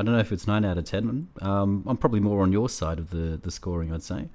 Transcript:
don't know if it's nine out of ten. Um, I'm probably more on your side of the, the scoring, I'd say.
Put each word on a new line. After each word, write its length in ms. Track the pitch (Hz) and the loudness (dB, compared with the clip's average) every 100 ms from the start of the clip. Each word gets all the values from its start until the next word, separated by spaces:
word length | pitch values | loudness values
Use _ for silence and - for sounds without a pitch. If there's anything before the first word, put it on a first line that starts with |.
don't 100 | 107 | 2
know 40 | 117 | 4
if 140 | 101 | 2
it's 140 | 98 - | 0 0
nine 160 | 107 | 2
out 140 | 104 87 | 2 0
of 60 | |
ten. 440 | 80 95 113 135 170 - | -2 -2 -2 -2 -6 -6
Um, 440 | 98 98 98 101 101 | -2 0 2 0 0
I'm 100 | 120 | 0
probably 240 | - 110 | 2 2
more 220 | 104 101 | 2 4
on 80 | 92 | 4
your 160 | 101 123 | 4 2
side 300 | - 80 82 | 0 -4 -4
of 120 | 82 | -4
the, 280 | 85 82 80 | -4 -4 -4
the 100 | 90 | -8
scoring, 400 | - 92 87 80 | -8 -4 -4 -4
I'd 80 | 82 | -6
say. 260 | - 90 - | -6 -8 -8